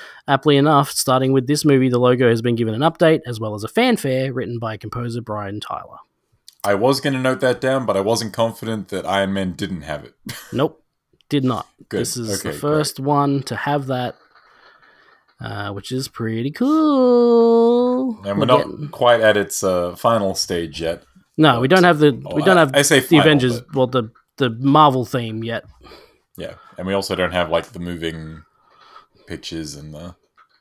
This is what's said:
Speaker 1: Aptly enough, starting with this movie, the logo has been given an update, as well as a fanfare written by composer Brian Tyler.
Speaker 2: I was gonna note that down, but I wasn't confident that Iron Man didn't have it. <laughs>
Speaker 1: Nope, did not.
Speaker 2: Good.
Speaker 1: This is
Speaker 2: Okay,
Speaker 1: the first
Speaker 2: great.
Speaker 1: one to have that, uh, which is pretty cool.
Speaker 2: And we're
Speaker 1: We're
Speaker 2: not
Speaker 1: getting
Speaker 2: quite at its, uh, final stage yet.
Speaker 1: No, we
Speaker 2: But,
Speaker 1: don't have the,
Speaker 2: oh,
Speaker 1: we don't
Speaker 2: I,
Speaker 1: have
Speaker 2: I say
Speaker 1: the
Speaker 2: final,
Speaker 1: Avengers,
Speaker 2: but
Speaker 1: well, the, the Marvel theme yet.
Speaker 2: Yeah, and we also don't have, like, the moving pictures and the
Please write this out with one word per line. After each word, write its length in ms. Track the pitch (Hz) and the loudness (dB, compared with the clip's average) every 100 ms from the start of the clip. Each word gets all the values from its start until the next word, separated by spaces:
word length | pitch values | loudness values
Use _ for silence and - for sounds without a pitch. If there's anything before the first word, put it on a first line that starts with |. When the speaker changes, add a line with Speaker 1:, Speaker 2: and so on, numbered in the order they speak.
| - - - | -20 -14 -2
Speaker 1:
Aptly 280 | 135 151 143 | 2 4 4
enough, 360 | 147 143 139 | 6 4 2
starting 400 | - - 131 131 | -4 0 0 2
with 160 | 135 123 | 2 2
this 160 | 147 | 0
movie, 240 | 151 135 131 | 4 4 4
the 100 | 120 | 2
logo 300 | 123 123 123 | 2 4 4
has 120 | 113 | 4
been 140 | 120 | 0
given 200 | 117 110 | 0 -2
an 80 | 110 | 0
update, 380 | 156 - 165 160 - | -2 2 2 2 -2
as 140 | 107 | -8
well 140 | 110 | -8
as 100 | 104 | -8
a 40 | 110 | -4
fanfare 640 | - 254 226 139 131 135 | 0 0 0 0 -2 -2
written 280 | 131 101 120 | -6 -6 -6
by 160 | 110 107 | -8 -8
composer 440 | 107 120 120 117 | -10 -8 -8 -8
Brian 380 | 117 104 101 101 | -8 -8 -8 -10
Tyler. 380 | - - - - _ _ _ _ - _ | -10 -12 -12 -20 _ _ _ _ -20 _
Speaker 2:
I 120 | 101 | -2
was 260 | 101 123 135 | 2 2 0
gonna 200 | 147 135 | -2 -2
note 200 | 131 131 | -2 0
that 200 | 131 120 | 0 0
down, 240 | 131 135 | -2 -2
but 120 | 113 98 | 0 0
I 40 | |
wasn't 320 | 98 113 110 | 0 -2 -4
confident 560 | 107 113 110 110 110 95 | -2 -4 -2 -8 -8 -6
that 160 | 95 82 | -8 -2
Iron 260 | 98 98 | -2 0
Man 200 | 98 92 | -2 -4
didn't 280 | 85 98 87 | -6 -8 -8
have 220 | 73 73 | -8 -10
it. 100 | - _ - | -12 _ -16
<laughs> 200 | - - | -16 -8
Speaker 1:
Nope, 320 | 120 151 - _ _ _ _ _ | -2 -2 -4 _ _ _ _ _
did 140 | 147 | -2
not. 240 | 131 113 - _ _ | 0 -4 -8 _ _
Speaker 2:
Good. 140 | 101 | -6
Speaker 1:
This 140 | 117 123 | -4 -6
is 240 | 110 98 | -6 -6
Speaker 2:
Okay, 120 | - | -6
Speaker 1:
the 60 | 76 | -6
first 380 | 147 151 147 - | -2 0 -2 -4
Speaker 2:
great. 80 | 135 | 0
Speaker 1:
one 360 | 143 143 139 | 2 2 0
to 120 | - 117 | -4 -6
have 300 | 143 147 131 | -4 -4 -4
that, 280 | 127 123 - _ _ _ _ _ _ _ _ _ _ _ _ | -4 -6 -10 _ _ _ _ _ _ _ _ _ _ _ _
uh, 320 | 110 104 101 | -12 -8 -10
which 180 | 101 - | -10 -8
is 160 | 127 135 | -8 -8
pretty 440 | - 113 113 131 | -8 -6 -4 -6
cool. 1700 | 151 262 311 302 277 247 240 240 233 233 233 233 240 247 254 262 214 | -2 0 2 2 2 4 4 4 4 4 4 4 2 0 -2 -4 -6
Speaker 2:
And 60 | 98 | -4
we're 140 | 101 | 0
Speaker 1:
We're 40 | |
Speaker 2:
not 220 | 113 127 - | 4 4 2
Speaker 1:
getting 180 | - 147 | -8 -12
Speaker 2:
quite 320 | - 120 117 | 0 4 6
at 160 | 110 104 | 4 4
its, 280 | 98 - | 0 -2
uh, 320 | 95 90 87 87 | -2 0 -2 -2
final 380 | - - 98 | 0 0 0
stage 460 | 95 - 87 82 76 | -4 -4 -4 -6 -6
yet. 200 | 82 87 _ _ _ - | -6 -6 _ _ _ 2
Speaker 1:
No, 220 | 156 117 | 4 4
we 60 | 135 | 4
Speaker 2:
But, 80 | 185 | 4
Speaker 1:
don't 80 | |
have 140 | 175 151 | 4 6
the, 240 | 151 123 135 | 4 2 -4
Speaker 2:
oh, 80 | 151 | 0
Speaker 1:
we 60 | |
don't 160 | 156 180 | 4 4
Speaker 2:
I, 20 | |
Speaker 1:
have 140 | 147 | 4
Speaker 2:
I 80 | 139 | 2
say 180 | 143 143 | 4 2
Speaker 1:
the 60 | - | 6
Speaker 2:
final, 140 | 160 | 4
Speaker 1:
Avengers, 380 | 160 147 127 117 | 6 4 2 -2
Speaker 2:
but 120 | - | -6
Speaker 1:
well, 120 | 139 127 | -2 0
the, 240 | 127 113 _ _ - | 0 -4 _ _ -4
the 140 | 127 | -4
Marvel 560 | 113 135 151 151 131 117 | 0 2 6 6 4 -2
theme 360 | 131 117 110 | -6 -6 -8
yet. 220 | 113 113 - _ - - _ _ _ - | -6 -8 -10 _ -20 -20 _ _ _ -14
Speaker 2:
Yeah, 180 | - - - - | -14 -14 -20 -10
and 100 | 92 | -4
we 60 | |
also 240 | 98 95 92 | -4 -2 -2
don't 160 | 90 | -2
have, 160 | 90 85 | 0 0
like, 180 | 85 82 | -2 -4
the 60 | 87 | -10
moving 600 | 87 87 82 80 80 80 _ _ _ _ _ - _ _ - | -10 -6 -6 -8 -14 -16 _ _ _ _ _ -20 _ _ -16
pictures 480 | 82 - 82 78 71 | -14 -12 -12 -12 -14
and 180 | 76 | -18
the 200 | 76 87 - _ _ _ _ | -16 -18 -20 _ _ _ _